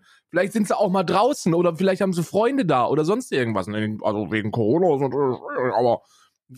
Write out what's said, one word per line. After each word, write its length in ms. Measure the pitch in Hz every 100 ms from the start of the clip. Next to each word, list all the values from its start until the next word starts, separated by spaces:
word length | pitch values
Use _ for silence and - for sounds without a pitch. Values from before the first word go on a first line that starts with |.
| - _ _
Vielleicht 220 | 165 190
sind 160 | 226 202
sie 80 | -
auch 140 | 202
mal 140 | 190
draußen 500 | 185 190 233 294 185
oder 220 | 165 175 156
vielleicht 260 | 190 185
haben 120 | 190
sie 100 | 175
Freunde 420 | 165 185 233 269 185
da 220 | 131 117
oder 180 | 143 156
sonst 260 | 220 -
irgendwas. 360 | 143 117 101 92
Nee, 300 | 107 107 107
also 300 | - 104 95
wegen 200 | 110 104
Corona 440 | 117 107 156 180 139
ist 60 |
natürlich 360 | 139 131 139 120
schwierig, 360 | - - 127 107
aber 260 | 123 113 - _ _ _ _